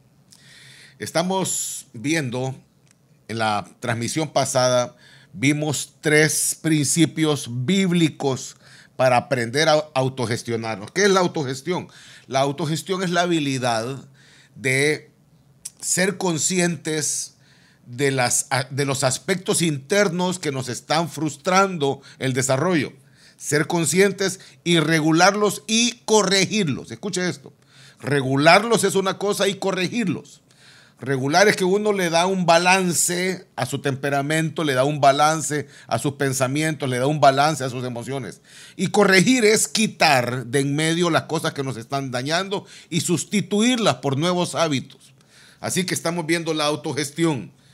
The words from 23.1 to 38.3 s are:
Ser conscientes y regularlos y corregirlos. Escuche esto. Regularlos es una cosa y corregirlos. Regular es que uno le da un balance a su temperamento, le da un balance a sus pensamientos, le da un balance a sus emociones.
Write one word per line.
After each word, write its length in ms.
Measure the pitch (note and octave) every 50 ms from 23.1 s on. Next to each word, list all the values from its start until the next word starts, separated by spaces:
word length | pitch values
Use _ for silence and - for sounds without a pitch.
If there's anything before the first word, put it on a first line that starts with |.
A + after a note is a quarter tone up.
| _ _ - - _ -
Ser 300 | - - D3+ D3+ D#3+ -
conscientes 720 | F3 E3+ E3 - - F3+ G3 G3+ F#3+ F#3+ G3 F#3 F#3 - - - - _ -
y 160 | E3+ F3 E3
regularlos 840 | C#3+ D#3 E3 D#3 D3 D#3+ D#3+ E3 F3+ G3 G3+ G#3 G#3 G3+ F#3 - - -
y 340 | A3 A3+ A#3+ A#3+ - - _
corregirlos. 840 | - A3 G#3+ G3 F#3 F#3+ G3 F#3 - F#3 G#3+ G3 D3 A#2+ - - -
Escuche 360 | A2+ - - G#3 - F#3 F3+ F3
esto. 240 | - - - - - _ _ _ _ - - - - -
Regularlos 840 | - B2 C#3+ C#3+ C3 C3 C3+ C#3 D3 E3 F3 G3+ G#3+ A#3 A3+ - G3
es 120 | G3 F3+
una 220 | G3 F#3+ F#3+ F3+ F#3
cosa 300 | F#3+ G3+ G3 G3 G3+ G3+
y 80 | G3
corregirlos. 840 | G3 - F#3+ F#3+ F#3 F3+ D3 A#2+ A#3+ A3+ F3+ B2 F#2 - - - - _ _ _ _ _ - - - - _ _ _
Regular 480 | - B2 C#3 C3 C3 C#3 D#3 F3+ G3+ G#3+
es 80 | - F#3
que 80 | F#3+
uno 260 | F3+ F#3+ G#3 G#3 G#3+
le 200 | G3+ G3 F3+ E3
da 160 | E3 E3 F3 F#3+
un 180 | G3 F#3 F3+
balance 1000 | D#3+ E3+ E3 F3 F3+ F#3 F#3+ F#3 F3+ D#3 - - - F3 F3 F3+ F#3 F3+ - - _ _
a 100 | - B2+
su 160 | - - C3+
temperamento, 800 | - D3 C3 C3+ D3 C#3+ C#3 C#3 C#3 C#3+ D#3 D#3+ D#3+ D#3+ - F3 E3
le 120 | D3 C3
da 100 | B2+ C3+
un 160 | D3 D3+ D3
balance 680 | C3+ C#3 C#3 C#3+ D3 D3+ D#3+ D#3+ C#3 - D3+ D3 C#3 - - - - -
a 100 | - A#2
sus 160 | - D3 C3+
pensamientos, 720 | - C#3+ C3+ C3 C3 C3 B2+ C3+ D3+ D#3 D#3 D#3 C3+ D3 C3
le 120 | B2+ A#2+
da 80 | B2+ C#3+
un 120 | D#3 D3
balance 440 | C#3+ C#3 C3+ C#3 C#3+ D#3 D#3+ C3 B2+
a 80 | C3
sus 120 | A#2 C3 B2
emociones. 580 | B2+ A#2+ A#2 A#2 B2 C3+ C#3 A#2 F2+